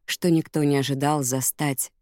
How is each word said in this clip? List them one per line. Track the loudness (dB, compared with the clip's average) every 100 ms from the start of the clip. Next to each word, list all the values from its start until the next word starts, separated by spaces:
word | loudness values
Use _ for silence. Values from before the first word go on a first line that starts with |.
| -10
что | -4 2
никто | 2 0 0
не | 2 2
ожидал | 0 0 0 0
застать | 0 -2 -2 -2 -2 -2 -6 _